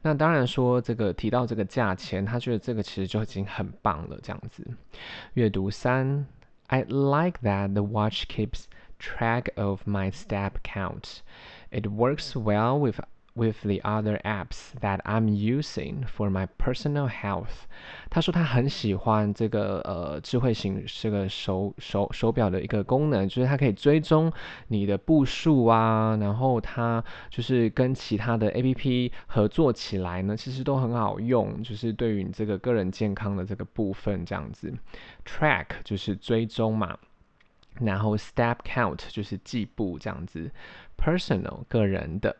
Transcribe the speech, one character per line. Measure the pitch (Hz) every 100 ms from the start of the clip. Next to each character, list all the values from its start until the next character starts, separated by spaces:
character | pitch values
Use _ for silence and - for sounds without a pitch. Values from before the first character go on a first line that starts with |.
那 | 160
当 | 147 156
然 | 160 127
说 | - 123 123
这 | 117 113
个， | 104
提 | 87 110
到 | 120 120
这 |
个 | 110 98
价 | - 107
钱， | 92 - 95 101
他 | 120
觉 | 127
得 | 110
这 | -
个 | 110
其 | 98 -
实 | 95
就 | 107
已 | 110
经 | 95 98
很 | - 98 -
棒 | 110 78 82
了， | -
这 | -
样 | 135 -
子。 | - - 117 - - - - -
阅 | - 110
读 | 98 98
三 | - 123 127 131 143 139 - - - -
，I | 131
like | - 135 139 143 180 -
that | 113 98 101
the | 98
watch | 104 107 107 - -
keeps | - 107 - - - - -
track | - - 117 117 - -
of | 101 98 -
my | 101 95
step | - - 101 98 -
count. | - 101 90 - - - - - - - -
It | 113 104
works | 104 120 151 -
well | 135 107 104 117 139
with | 135 - - - - -
with | 113 107
the | 104 98
other | 104 107 107 104
apps | 101 104 87 - - -
that | 104 95
I'm | - 110 110
using | 104 104 135 151 - - - 127
for | - 101
my | 95 95 -
personal | - - 147 143 135
health。 | - 101 92 107 - - - - - -
他 | -
说 | 156
他 | 175
很 | 156 123 135
喜 | - 107
欢 | 92 113 107 104
这 | 101 110
个， | 104 101 95 -
呃， | 87 82 76
智 | - 127
慧 | 127
型 | 107 98 95 -
这 | - 113
个 | 101 95
手-， | - - 95 101 -
手-， | - 98 101
手 | - 117
表 | 117 104
的 | 92
一 | -
个 | 107
功 | 98 127 151
能， | 117 98
就 | 123
是 | 127
它 | 139
可 | 135
以 |
追 | 98 143 156
踪 | 151 156 160 - - - -
你 | 107 101
的 | 98
步 | - 160
数 | 131 - 165 139 113
啊， | 113 113 110 110 110
然 | 101 107
后 | 131 120
它 | - - 117 117 - - -
就 | -
是 | 117 127 113
跟 | - 127 127
其 | - 107
他 | 113 117
的 | 107
A | -
P | 127
P | 131 135 123 123 - -
合 | 117 104
作 | - 147
起 | 113 - 98
来 | 90 90
呢， | 95 110
其 | -
实 | 127
都 | 135 135
很 | 123
好 | 120 104 98
用， | 117 123 101 -
就 | 110
是 | 104 117
对 | 107 117 101
于 |
你 | 95
这 | - 107
个 | 95
个 | 123
人 | 117 92
健 | - 107 98
康 | 104 98
的 | 95
这 | 98
个 |
部 | 95 - 101
分 | 98 - 95 87
这 | 95
样 | 73
子。 | - 80 123 - - - - -
Track | - 151 101 - - -
就 | 101
是 | - 95
追 | - 113 113
踪 | - 110 110
嘛， | 92 - _ _ _ _ _ _ - -
然 | 110 95
后 | 110 104
step | - - 117 117 -
count | - 107 71 -
就 | -
是 | 101 101
计 | - 123 98
步 | - 101 76
这 | 107
样 | 69 87
子。 | 80 82 - - - - -
Personal， | - 175 - 104 - - 135
个 | 117 101
人 | 95 71 85
的。 | -